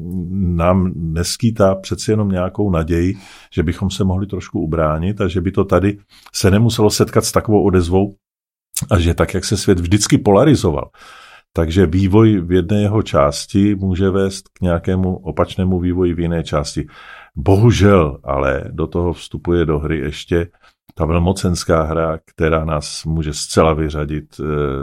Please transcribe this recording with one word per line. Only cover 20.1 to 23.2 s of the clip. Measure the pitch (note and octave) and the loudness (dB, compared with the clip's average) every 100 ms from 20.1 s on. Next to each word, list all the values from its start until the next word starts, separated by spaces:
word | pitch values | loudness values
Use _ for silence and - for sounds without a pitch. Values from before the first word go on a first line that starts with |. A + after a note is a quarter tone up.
| - - F2 E2+ _ _ _ _ - | -8 -2 -2 -2 _ _ _ _ -4
ta | D#2 | 0
velmocenská | E2+ E2+ F#2+ F#2+ E2+ - E2 | 2 0 0 -2 -2 0 0
hra, | D#2 E2 D#2+ D#2+ _ | 0 -2 -4 -6 _
která | - D#2+ D#2+ D#2+ | -4 0 0 -2
nás | D2+ - - D#2+ | -4 -6 -10 -6
může | D#2+ | -4